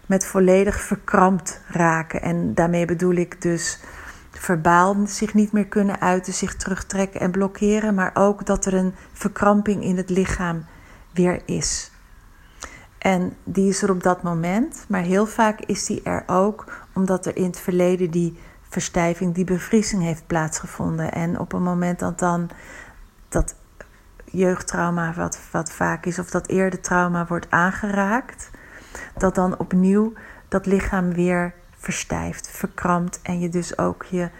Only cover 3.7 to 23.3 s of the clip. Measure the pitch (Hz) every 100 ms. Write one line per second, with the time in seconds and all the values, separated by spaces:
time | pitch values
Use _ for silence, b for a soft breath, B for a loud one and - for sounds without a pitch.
3.7 | - B B B B B - - 170 165
4.7 | 170 185 202 202 - 214 214 208 208 196
5.7 | 214 202 - 185 185 185 185 190 - -
6.7 | 185 - 196 196 - 185 185 196 196 208
7.7 | 214 214 190 185 - 196 202 196 196 196
8.7 | 190 185 185 B - 196 - 202 208 208
9.7 | 196 - 185 185 185 185 - 175 165 160
10.7 | B B B B - 175 - - 170 -
11.7 | - - - - - - B B B B
12.7 | B B - 196 185 180 - - 180 196
13.7 | 190 202 180 180 180 175 165 170 202 311
14.7 | - - 190 175 190 214 - 220 214 -
15.7 | 196 - 208 - 175 - 185 202 208 -
16.7 | - - - 190 185 - - 185 175 -
17.7 | 180 180 180 180 175 170 165 B B -
18.7 | - - 180 170 170 180 170 180 180 -
19.7 | 226 208 196 165 160 - 170 156 - -
20.7 | - 170 160 160 - 170 - 175 180 180
21.7 | 175 175 180 180 175 180 175 170 B B
22.7 | B B B B _ -